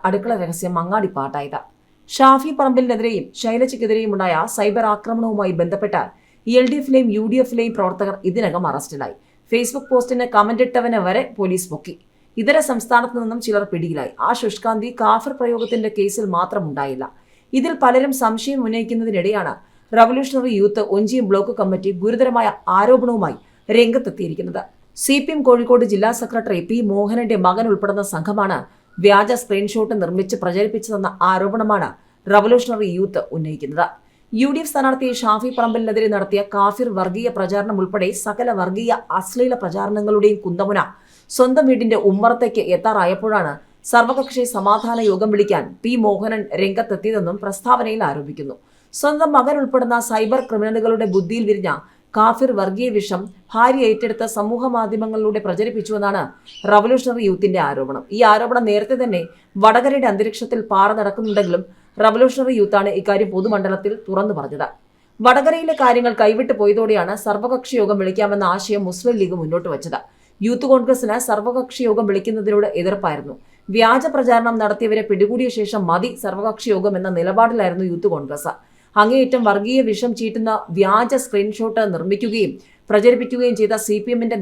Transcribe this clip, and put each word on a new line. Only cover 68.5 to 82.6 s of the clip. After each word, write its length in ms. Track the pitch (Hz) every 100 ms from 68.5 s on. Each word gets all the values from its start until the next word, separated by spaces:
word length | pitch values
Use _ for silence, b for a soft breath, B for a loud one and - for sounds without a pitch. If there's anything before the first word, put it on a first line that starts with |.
| 190
ആശയം 280 | 190 202 185
മുസ്ലിം 280 | 180 240 226
ലീഗ് 180 | 185 180
മുന്നോട്ട് 280 | 156 170 175
വച്ചത്. 260 | 139 165 135 b b b -
യൂത്ത് 280 | 208 247 262
കോൺഗ്രസിന് 460 | 262 233 254 233 226 240
സർവകക്ഷി 540 | 208 220 247 254 - 240
യോഗം 180 | 214 208
വിളിക്കുന്നതിനോട് 560 | 196 190 220 202 208 208 -
എതിർപ്പായിരുന്നു. 540 | 175 196 190 147 - - b b -
വ്യാജ 360 | 208 226 254 320 277
പ്രചാരണം 400 | 247 233 233 226
നടത്തിയവരെ 400 | 214 208 220 214 -
പിടികൂടിയ 400 | 190 208 240 254 226
ശേഷം 260 | 202 214 175
മതി 200 | 170 233 -
സർവകക്ഷി 460 | 202 190 214 214 233 190
യോഗം 200 | 202 190
എന്ന 120 | 185 175
നിലപാടിലായിരുന്നു 680 | 175 190 226 233 185 175 185
യൂത്ത് 180 | 170 202 160
കോൺഗ്രസ്. 380 | 139 147 160 - b b b -
അങ്ങേയറ്റം 460 | 214 262 254 254 220
വർഗീയ 320 | 202 208 262 226
വിഷം 240 | 202 240 220
ചീറ്റുന്ന 340 | 226 220 220 214 - 170
വ്യാജ 380 | 190 214 233 262
സ്ക്രീൻഷോട്ട് 580 | 247 202 202 208 226 220 208
നിർമ്മിക്കുകയും 580 | 170 175 202 233 220 185 -